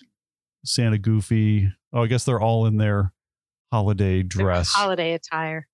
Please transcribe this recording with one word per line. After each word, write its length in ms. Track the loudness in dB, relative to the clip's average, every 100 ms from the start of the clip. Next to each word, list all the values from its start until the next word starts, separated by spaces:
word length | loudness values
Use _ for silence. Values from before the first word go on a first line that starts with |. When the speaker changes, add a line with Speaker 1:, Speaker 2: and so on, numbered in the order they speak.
| -8 _ _ _ _ _
Speaker 1:
Santa 320 | -8 -2 0 0
Goofy. 720 | 0 0 2 2 2 2 0 -2 _
Oh, 120 | -2
I 20 | 0
guess 180 | 0
they're 160 | 0 0
all 240 | 2 2 2
in 120 | 2
their 340 | 0 0 -2 -4 _ _ _ _ -6
holiday 460 | -2 0 0 2 0
Speaker 2:
Their 60 |
Speaker 1:
dress. 480 | -2 -2 0 0 0
Speaker 2:
holiday 400 | 0 0 -2 -4
attire. 520 | -4 -6 -8 -6 -8 -10